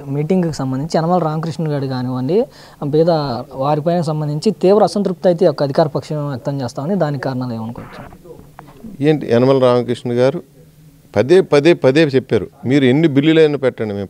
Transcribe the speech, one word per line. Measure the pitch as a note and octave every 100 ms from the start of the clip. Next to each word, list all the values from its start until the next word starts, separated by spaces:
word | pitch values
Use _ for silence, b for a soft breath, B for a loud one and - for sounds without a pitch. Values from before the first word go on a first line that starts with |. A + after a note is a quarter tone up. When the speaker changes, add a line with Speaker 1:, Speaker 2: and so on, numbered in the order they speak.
| C#3
Speaker 1:
మీటింగ్కి | C#3 D3+ F#3 E3+
సంబంధించి | D3+ C3+ C3 D#3 F3
యనమల | D#3+ F3+
రామకృష్ణ | D#3+ D#3+ E3 - D#3
గారు | C#3+ C3+
కానివ్వండి, | B2+ B2+ B2+ C3 F#3+ C4 B B B
ఆ, | D3
పేద | D3+ E3 D#3+ C#3+ A#2 C3
వారిపైన | C3+ C3+ D3+ D#3 F3
సంబంధించి | D#3+ D#3 D3+ D3+ G#3+
తీవ్ర | F3+ F3+ G#3
అసంతృప్తి | F#3 G#3 G3 F3+ F#3
అయితే | E3+ F3+
ఒక | C#3
అధికార | C#3+ C#3 D#3
పక్షం | D3 - D3+ C#3+
వ్యక్తం | B2+ - C#3
చేస్తా | C#3 -
ఉంది. | C#3+ G3+
దానికి | D3+ C#3
కారణాలు | C#3 B2+ B2+
ఏమనుకోవచ్చు? | A2+ A2+ B2 - - C#3 - F3 - - - - - - - C#3+
Speaker 2:
ఏంటి, | D3+ -
యనమల | A#2 B2+ C3+
రామకృష్ణ | B2+ B2 A#2 A#2 B2
గారు | A#2+ B2+ E3 - _ - _ - _ _ G2+
పదే | A#2+ F3+
పదే | - D3 D#3
పదే | E3+ C3 C#3
చెప్పారు, | D#3+ C3 - A2+ F2+ - A#2
"మీరు | C#3+ C3
ఎన్ని | C#3 E3
బిల్లులైనా | C3+ D3+ D#3+ D#3 C#3+
పెట్టండి, | C3 - A2
మేము | G2+